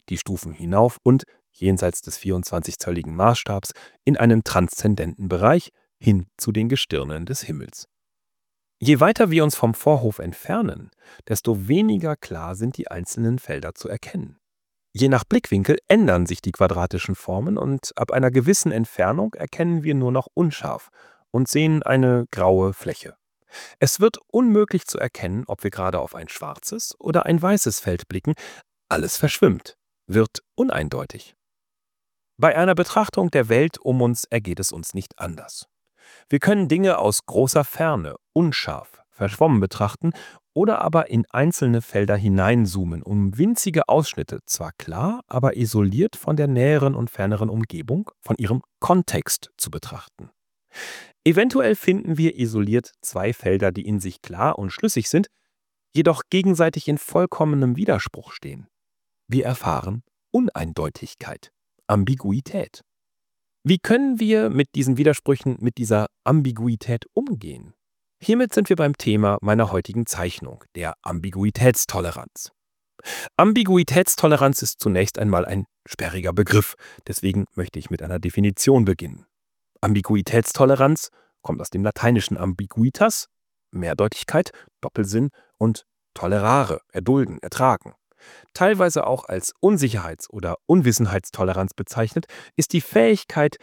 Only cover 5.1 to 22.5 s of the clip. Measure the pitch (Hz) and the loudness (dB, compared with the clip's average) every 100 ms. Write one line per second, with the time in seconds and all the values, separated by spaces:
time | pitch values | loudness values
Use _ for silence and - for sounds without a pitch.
5.1 | - 95 90 107 175 - _ _ _ 110 | -6 -4 2 4 4 0 _ _ _ 2
6.1 | 95 90 - - 107 113 135 - 73 69 | 2 0 -8 -4 -2 0 -2 -2 -4 -6
7.1 | 78 87 135 - 73 - - - _ _ | -8 -8 -10 -10 -10 -12 -18 -20 _ _
8.1 | _ _ _ _ _ _ - 123 139 170 | _ _ _ _ _ _ -2 4 6 4
9.1 | 226 208 160 151 - 117 113 151 143 117 | 4 2 4 2 2 0 2 2 2 0
10.1 | - 87 - - 202 208 - - _ _ | -4 -8 -10 -6 -4 -4 -6 -14 _ _
11.1 | - - 107 117 104 95 170 220 202 160 | -14 -6 -4 -2 -2 0 2 2 0 -2
12.1 | 151 - 85 82 92 117 - - 90 87 | -6 -10 -10 -10 -6 -6 -6 -10 -10 -8
13.1 | - 117 127 - 69 80 - - 107 - | -2 0 0 -4 -10 -10 -12 -10 -12 -10
14.1 | 185 - - _ _ _ _ _ 104 135 | -10 -10 -16 _ _ _ _ _ 0 2
15.1 | 131 - 240 - 98 95 - - 214 156 | 2 2 0 2 0 2 2 4 4 6
16.1 | 90 87 90 92 - 92 87 87 87 - | 4 2 -4 -4 0 2 2 -2 -4 -6
17.1 | 92 - 95 151 208 139 139 - - 120 | -8 -6 -4 -4 -4 -2 -4 -6 -6 -2
18.1 | 131 127 127 135 202 170 110 113 - 92 | 2 2 4 4 2 2 0 -2 0 0
19.1 | 151 220 - 143 - 170 170 151 139 123 | 0 -2 -6 -8 -4 -2 -2 0 0 0
20.1 | 131 - - 170 - 143 - - _ _ | 0 -2 0 0 -2 -8 -10 -14 _ _
21.1 | _ _ 120 127 147 156 156 - 131 127 | _ _ -2 0 2 2 2 0 2 2
22.1 | 123 - - 92 | 2 -2 0 2